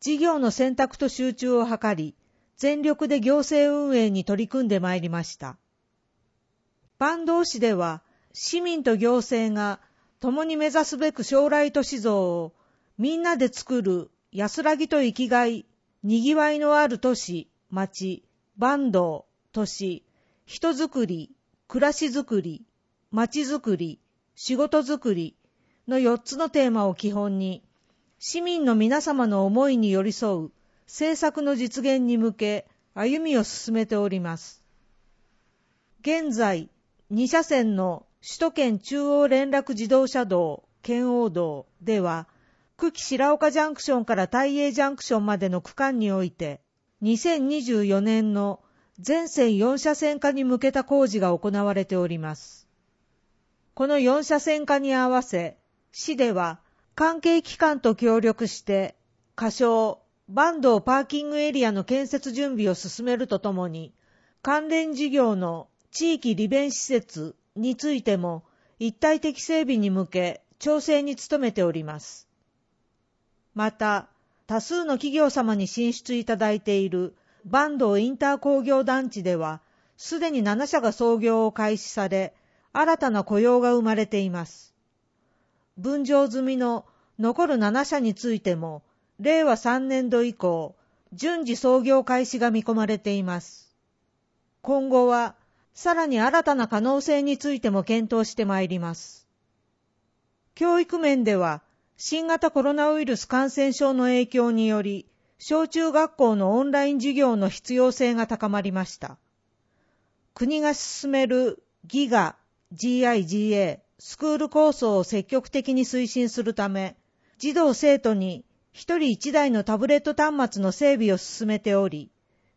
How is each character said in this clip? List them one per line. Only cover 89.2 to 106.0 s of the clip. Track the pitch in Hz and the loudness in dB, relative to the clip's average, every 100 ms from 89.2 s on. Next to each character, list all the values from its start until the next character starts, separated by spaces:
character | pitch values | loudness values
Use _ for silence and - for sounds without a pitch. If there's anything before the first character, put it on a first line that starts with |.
令 | 208 320 | 2 4
和 | 302 226 | 4 2
三 | 240 254 262 | 0 -2 0
年 | 262 247 | -2 0
度 | 240 | 2
以 | 240 | 0
降、 | 226 180 165 151 - _ _ _ | -2 -2 -2 -6 -12 _ _ _
順 | 175 302 339 254 | -6 -4 -2 -4
次 | 233 | 0
操 | 254 254 | 2 4
業 | 247 269 | 4 2
開 | 262 254 254 | 2 0 0
始 | 254 | -2
が | 240 | 0
見 | 220 | 0
込 | 214 | 0
ま | 220 214 | -2 0
れ | 208 | -2
て | 208 | -2
い | 202 | -2
ま | 185 175 | -4 -6
す。 | - - _ _ _ _ _ _ _ _ _ _ | -10 -20 _ _ _ _ _ _ _ _ _ _
今 | - 277 269 | -2 0 2
後 | 254 247 | 4 4
は、 | 240 233 - _ _ _ | 2 0 -8 _ _ _
さ | - 349 | -6 0
ら | 339 311 | 0 2
に | 240 | 2
新 | 240 330 | 2 2
た | 320 | 2
な | 277 226 | 0 0
可 | 214 | 0
能 | 240 277 | 0 0
性 | 277 285 | 2 0
に | 285 277 | 2 -2
つ | 294 | -2
い | 269 | -2
て | 220 | 0
も | 196 | 0
検 | 190 226 220 | 0 -2 0
討 | 226 220 | 0 -2
し | |
て | - | -2
ま | 202 190 | -2 0
い | 185 | -2
り | 180 | -4
ま | 170 | -6
す。 | 165 - - _ _ _ _ _ _ _ _ _ _ _ _ _ | -10 -14 -20 _ _ _ _ _ _ _ _ _ _ _ _ _
教 | - 339 349 | -2 2 2
育 | 339 349 | 2 0
面 | 302 269 | 2 2
で | 220 196 | 2 2
は、 | 170 151 - _ _ _ | 0 -4 -10 _ _ _
新 | - 311 330 | -8 -4 -2
型 | 330 320 | 0 2
コ | 285 | 2
ロ | 277 | 0
ナ | 294 302 | 2 2
ウ | 311 | 0
イ | |
ル | 269 233 | 0 -4
ス | - | -2
感 | 254 269 | 0 0
染 | 285 269 | 0 0
症 | 247 277 | 2 0
の | 262 | 2
影 | 247 247 247 | 2 2 2
響 | 254 233 | 2 2
に | 226 220 | 2 2
よ | 214 | 0
り、 | 202 196 - _ _ _ | -2 -6 -10 _ _ _
小 | - 311 320 | -2 0 2
中 | 320 320 | 0 2
学 | 294 | 2